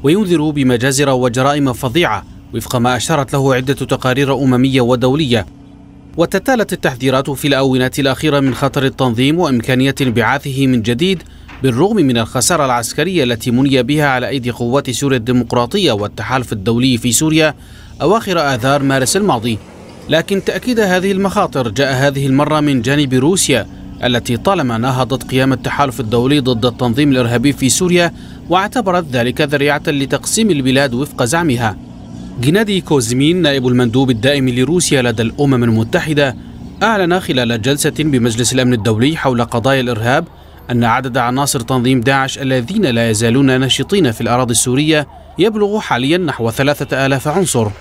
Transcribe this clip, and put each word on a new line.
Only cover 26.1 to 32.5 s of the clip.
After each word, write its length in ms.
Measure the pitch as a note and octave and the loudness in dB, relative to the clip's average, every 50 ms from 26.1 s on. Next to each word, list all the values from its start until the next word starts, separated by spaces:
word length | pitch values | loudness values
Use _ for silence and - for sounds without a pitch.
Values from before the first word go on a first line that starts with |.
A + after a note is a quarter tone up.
| B2 A#2 A#2+ C3 D3 D3 | 0 0 2 2 2 2
ضد 260 | B2+ B2+ B2+ A2+ A2 | 2 0 0 0 0
التنظيم 460 | B2+ A#2+ - C3 A#2+ A2 C3 D3+ D3 | -2 0 0 -2 0 2 2 2 2
الإرهابي 400 | C3+ B2+ B2 A2+ A#2+ A#2+ A#2+ C#3+ | 2 2 2 0 0 2 2 0
في 160 | C3 - C3 B2+ | 0 2 0 0
سوريا، 440 | - - F3+ F3+ F3 F3 E3+ E3 C3+ - - - - - - - | 0 0 0 2 2 2 2 0 -2 -8 -16 -18 -18 -16 -4 0
واعتبرت 560 | E3+ F#3 G3 G#3+ - C4 G#3 F#3+ F3 F3+ F3 D3 | 0 0 0 0 -2 -2 -2 0 0 0 -2 -2
ذلك 280 | B2+ B2 A#2 B2 B2+ - | -2 -2 0 -2 0 0
ذريعة 420 | D#3 C#3 D3 C#3 C#3+ D3 C#3+ D3 - | 0 0 0 0 2 0 0 0 -2
لتقسيم 640 | E3 D3 C#3 C#3 B2+ C#3+ C3+ - - - G#3+ A3+ G#3+ | -2 -2 -2 -2 -2 -4 -4 -4 -4 0 0 2 2
البلاد 440 | F3 C#3+ B2+ C3 B2+ C3+ C#3+ C3+ A#2 | 2 2 2 2 2 2 2 0 0
وفق 300 | A#2+ C#3+ C#3+ - - B2+ | -4 -4 -6 -2 -2 -2
زعمها. 520 | A#2 E3 E3 F3 D#3 B2 A#2 A#2+ G#2+ F#2 - - - - - - - - - - - - - | 0 0 0 0 0 0 0 -2 -4 -4 -6 -14 -18 -18 -18 -16 -16 -16 -14 -14 -12 -8 -2
جنادي 400 | A#2 C#3 | 0 2